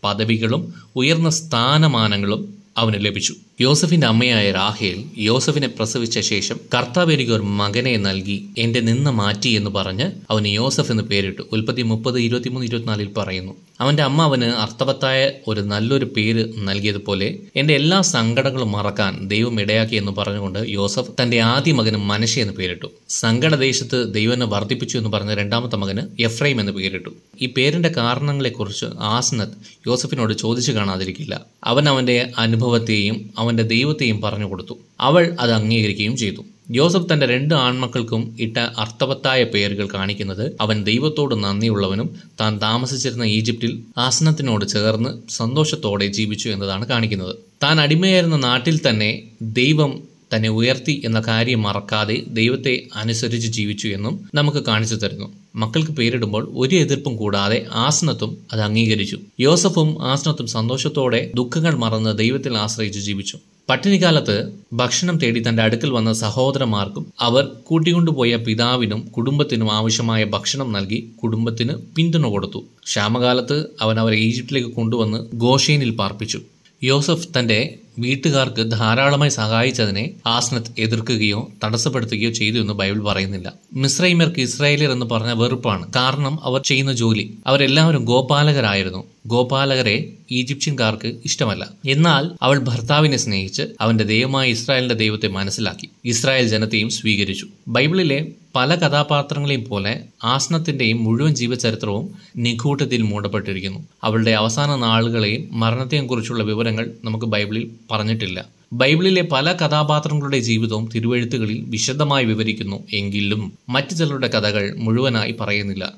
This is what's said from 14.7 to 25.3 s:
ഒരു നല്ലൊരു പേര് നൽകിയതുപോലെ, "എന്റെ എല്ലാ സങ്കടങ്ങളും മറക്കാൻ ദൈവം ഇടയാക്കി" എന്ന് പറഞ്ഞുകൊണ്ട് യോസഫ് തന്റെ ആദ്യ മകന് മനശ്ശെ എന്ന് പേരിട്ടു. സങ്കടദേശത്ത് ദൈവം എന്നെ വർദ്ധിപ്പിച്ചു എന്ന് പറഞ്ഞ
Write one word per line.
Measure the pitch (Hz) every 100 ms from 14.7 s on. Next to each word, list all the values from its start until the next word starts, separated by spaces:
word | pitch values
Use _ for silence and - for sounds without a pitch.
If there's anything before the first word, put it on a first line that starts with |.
| - 135 135 135 131 135 131 -
ഒരു | 104
നല്ലൊരു | 101 104 113 135 123
പേര് | - 107 113 110 110
നൽകിയതുപോലെ, | 98 98 104 101 104 95 98 - - -
"എന്റെ | 143 143
എല്ലാ | 151 190
സങ്കടങ്ങളും | 180 - 113 120 135 131 117
മറക്കാൻ | 104 104 101 101 92 98
ദൈവം | 104 120 117
ഇടയാക്കി" | 101 107 113 113
എന്ന് | 101
പറഞ്ഞുകൊണ്ട് | 98 101 101 98 95 110
യോസഫ് | 98 101 98 123 -
തന്റെ | 123 120
ആദ്യ | 113 127 143
മകന് | 139 110 107
മനശ്ശെ | 101 104 113 139
എന്ന് | 107
പേരിട്ടു. | - 92 87 - - _
സങ്കടദേശത്ത് | - 117 117 156 151 135 127 120 127 113
ദൈവം | 104 110
എന്നെ | 123 120
വർദ്ധിപ്പിച്ചു | 101 101 123 123 127
എന്ന് | 110
പറഞ്ഞ | 101 101